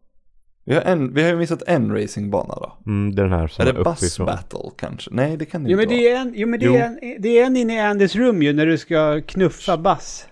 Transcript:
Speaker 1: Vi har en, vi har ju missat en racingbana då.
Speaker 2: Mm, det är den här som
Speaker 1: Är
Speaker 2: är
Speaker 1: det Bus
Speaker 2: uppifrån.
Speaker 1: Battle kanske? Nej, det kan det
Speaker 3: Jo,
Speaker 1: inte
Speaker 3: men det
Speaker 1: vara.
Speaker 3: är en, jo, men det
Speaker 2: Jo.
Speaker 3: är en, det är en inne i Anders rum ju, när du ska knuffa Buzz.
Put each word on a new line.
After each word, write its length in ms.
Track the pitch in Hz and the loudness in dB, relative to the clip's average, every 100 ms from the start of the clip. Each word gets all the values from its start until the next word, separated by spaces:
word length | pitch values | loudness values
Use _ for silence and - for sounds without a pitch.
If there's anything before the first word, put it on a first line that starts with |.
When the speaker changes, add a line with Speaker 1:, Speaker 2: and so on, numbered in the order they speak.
| _ _ _ _ _ _ | _ _ _ _ _ _
Speaker 1:
Vi 100 | - | -2
har 80 | 151 | 0
en, 320 | - 180 131 | 2 0 0
vi 80 | 135 | 2
har 60 | 165 | 2
ju 60 | 170 | 2
missat 260 | 165 165 - | -2 -4 0
en 300 | 160 110 104 | 0 0 -2
racingbana 580 | 104 - 104 98 - | -4 -6 -4 -2 -4
då. 240 | - - - - | -8 -12 -12 -6
Speaker 2:
Mm, 280 | 104 101 | -2 -2
det 80 | 98 | 0
är 20 | 95 | 2
den 100 | 90 | 2
här 80 | 80 | -2
som 160 | - 123 | 0 0
Speaker 1:
Är 20 | |
Speaker 2:
är 40 | |
Speaker 1:
det 100 | 117 | 2
Bus 180 | 110 165 | 0 0
Speaker 2:
uppifrån. 240 | 87 - 92 | -4 -2 -4
Speaker 1:
Battle 440 | - - - - - | -4 -8 -12 -14 -12
kanske? 320 | - - - | -12 -12 -8
Nej, 240 | 113 143 160 | -2 -2 -4
det 80 | |
kan 200 | 156 175 | -8 -6
det 60 | 139 | 0
Speaker 3:
Jo, 100 | 190 | 2
Speaker 1:
inte 140 | 214 | 2
Speaker 3:
men 40 | 240 | 2
det 80 | 233 | 2
Speaker 1:
vara. 80 | 247 | 2
Speaker 3:
är 40 | |
en, 100 | 254 226 | -4 -4
jo, 120 | 214 | -4
men 120 | 233 | 0
det 60 | 240 | 4
Speaker 2:
Jo. 80 | |
Speaker 3:
är 60 | 247 | 4
en, 140 | 233 233 240 262 | 2 -4 -12 -6
det 200 | 208 233 | 2 4
är 80 | 254 | 6
en 100 | 254 | 4
inne 180 | 226 | 0
i 60 | 226 | 0
Anders 360 | 208 202 196 196 | 0 2 2 2
rum 260 | 247 202 | 2 4
ju, 100 | 147 | 2
när 140 | 147 156 | 4 2
du 120 | 160 | 2
ska 420 | - 160 156 151 | 0 0 2 0
knuffa 560 | 151 185 185 - - 165 | -4 0 0 0 -4 0
Buzz. 500 | 185 170 - - - | 0 0 -2 -16 -16